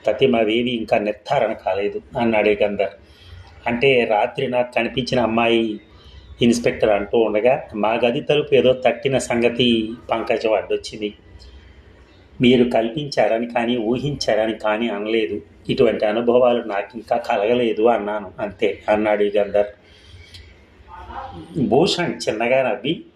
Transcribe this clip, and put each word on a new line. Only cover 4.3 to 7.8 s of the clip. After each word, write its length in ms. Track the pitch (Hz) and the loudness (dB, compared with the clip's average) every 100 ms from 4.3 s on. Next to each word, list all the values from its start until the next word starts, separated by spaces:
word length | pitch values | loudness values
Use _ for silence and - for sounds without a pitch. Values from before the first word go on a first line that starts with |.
| - 127 | -4 -2
నాకు 260 | 123 123 | -2 -2
కనిపించిన 460 | 120 117 131 120 127 | -2 -2 -4 -2 0
అమ్మాయి," 600 | 110 113 117 117 113 104 - - - - - - | 0 2 2 2 0 -6 -14 -20 -20 -20 -20 0
ఇన్స్‌పెక్టర్ 480 | 120 113 131 - 113 | 2 2 0 0 2
అంటూ 280 | 101 101 120 | 2 0 0
ఉండగా, 500 | 110 104 120 139 - | 2 2 2 0 -4
"మా 180 | 107 | -4